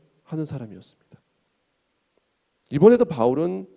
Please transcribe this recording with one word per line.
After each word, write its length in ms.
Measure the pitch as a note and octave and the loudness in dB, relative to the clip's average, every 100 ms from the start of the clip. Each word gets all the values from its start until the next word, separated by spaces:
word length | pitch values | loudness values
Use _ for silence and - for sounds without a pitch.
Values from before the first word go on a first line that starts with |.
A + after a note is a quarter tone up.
| _ _ | _ _
하는 200 | - D#3+ | -12 -10
사람이었습니다. 760 | D3 C#3 A2+ F#2+ - _ _ _ _ _ _ _ _ _ _ _ _ _ _ _ _ _ - | -10 -12 -14 -18 -20 _ _ _ _ _ _ _ _ _ _ _ _ _ _ _ _ _ -8
이번에도 340 | C#3+ G3+ A#3+ | 4 6 6
바울은 640 | B3 C#3+ A#2 C3+ E3+ F#3+ F#3+ | 2 0 0 0 -4 -6 -12